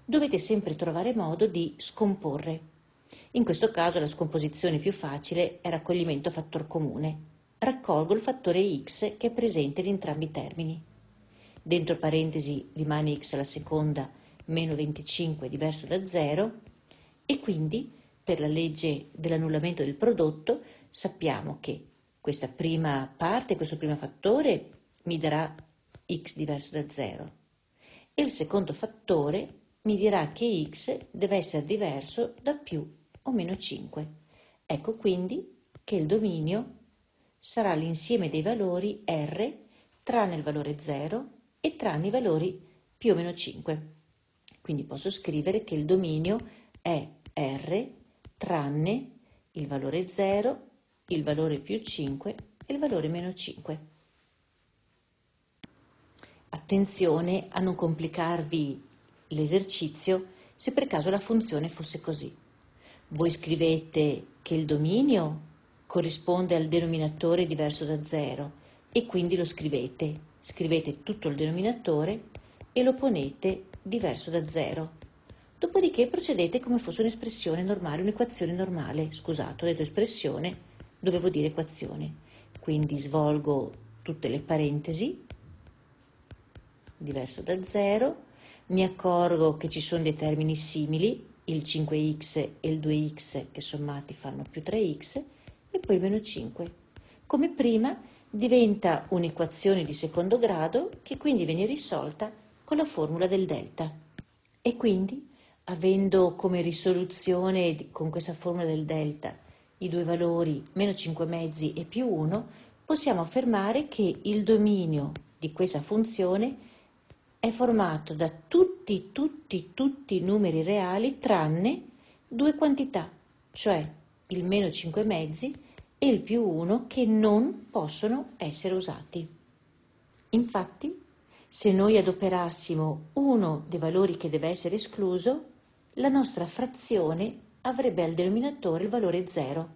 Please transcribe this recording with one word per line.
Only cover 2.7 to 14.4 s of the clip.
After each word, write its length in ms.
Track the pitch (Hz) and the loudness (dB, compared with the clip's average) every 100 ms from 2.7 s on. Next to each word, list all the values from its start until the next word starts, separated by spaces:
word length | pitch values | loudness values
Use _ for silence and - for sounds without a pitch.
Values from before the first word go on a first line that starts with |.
| _ _ _ _ - - | _ _ _ _ -20 -4
In 120 | 240 | 0
questo 260 | 226 156 220 | 2 4 2
caso 280 | 196 170 170 | 4 2 2
la 80 | 147 | -2
scomposizione 720 | - 160 160 151 - 180 151 | -2 -2 0 -2 0 0 2
più 140 | 190 | 0
facile 680 | 196 143 147 - 165 180 - | -4 -6 -8 -4 0 -2 -2
è 100 | 175 | -4
raccoglimento 580 | 165 - 175 165 143 165 | -4 -2 0 0 0 -2
a 40 | |
fattor 340 | 165 156 160 151 | -6 -6 -8 -4
comune. 680 | 165 151 - 156 156 - - _ - | -4 -2 -2 -4 -6 -14 -20 _ -2
Raccolgo 560 | 247 262 - 156 160 | -2 -2 0 0 4
il 60 | 214 | 2
fattore 640 | 240 262 180 175 196 143 | 0 -2 0 2 2 0
x 340 | - - 208 - | -4 -4 -4 -2
che 120 | 233 | -2
è 20 | |
presente 500 | 233 233 165 143 165 | 0 0 2 0 -2
in 80 | 185 | -2
entrambi 380 | 196 156 151 156 | -2 -2 -4 -4
i 40 | |
termini. 520 | 151 - 160 160 160 - - _ _ _ - - - | -6 -8 -6 -6 -6 -12 -20 _ _ _ -20 -20 -14
Dentro 340 | - 170 160 165 | 0 0 2 0
parentesi 760 | 156 160 160 156 143 143 - | 2 2 2 -2 -2 -4 -6
rimane 420 | 156 156 151 151 147 | -6 -2 0 0 -2
x 160 | - | -4
alla 120 | 139 | -4
seconda 680 | 139 160 151 156 151 139 135 - - - | -4 -6 -2 0 0 0 -4 -10 -20 -18